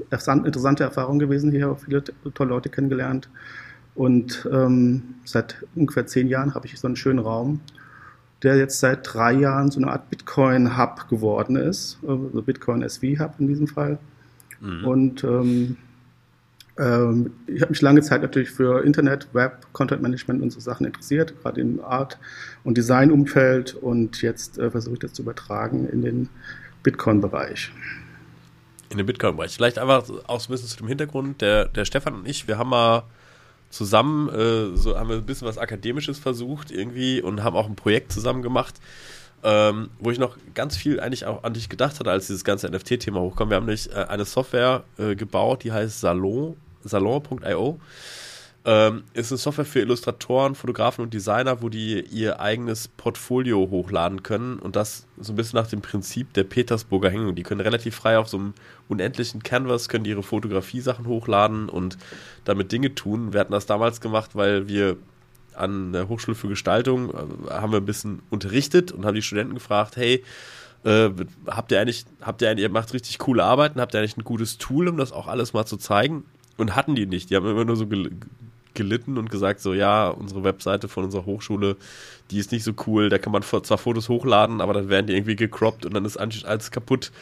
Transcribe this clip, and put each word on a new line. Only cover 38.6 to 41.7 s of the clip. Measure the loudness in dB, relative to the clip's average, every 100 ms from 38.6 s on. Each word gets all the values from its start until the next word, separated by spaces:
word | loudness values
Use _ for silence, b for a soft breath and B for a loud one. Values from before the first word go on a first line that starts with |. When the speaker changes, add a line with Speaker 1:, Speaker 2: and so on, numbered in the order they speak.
| -2 -8 B B B B B _
Speaker 2:
ähm, | 2 6 6 2 -6 -4
wo | -4
ich | 0
noch | -2 -4 -12 -6
ganz | -4 -2
viel | 0 0
eigentlich | -2 -4 -6
auch | -6
an | -6
dich | -6
gedacht | -8